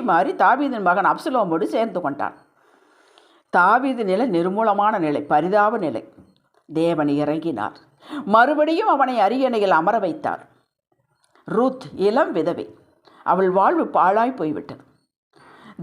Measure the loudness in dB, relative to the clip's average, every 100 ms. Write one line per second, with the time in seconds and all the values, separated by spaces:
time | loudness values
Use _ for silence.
0 | 0 2 2 2 2 2 0 -2 0 2
1 | 2 0 -2 -2 0 -2 -2 -2 -2 -4
2 | -6 -6 -8 -10 _ _ _ _ _ _
3 | _ _ _ _ _ 2 4 4 0 -2
4 | -2 -2 0 0 -2 0 0 2 0 0
5 | -2 -2 0 0 2 2 2 0 -4 -6
6 | -10 -20 _ _ _ _ -8 -2 0 0
7 | 0 0 -2 -4 -4 -6 -8 -10 _ _
8 | -14 -12 2 4 4 2 0 0 0 2
9 | 0 0 0 2 0 0 2 2 2 0
10 | -2 -4 -6 -8 -12 _ _ _ _ _
11 | _ _ _ _ -4 0 0 -2 -10 -2
12 | 0 2 0 -2 -2 -4 -8 -18 _ _
13 | _ -8 -2 0 2 2 2 2 0 2
14 | 2 2 0 -2 -6 -6 -10 -18 _ _
15 | _ _ _ _ -20 -20 -20 -4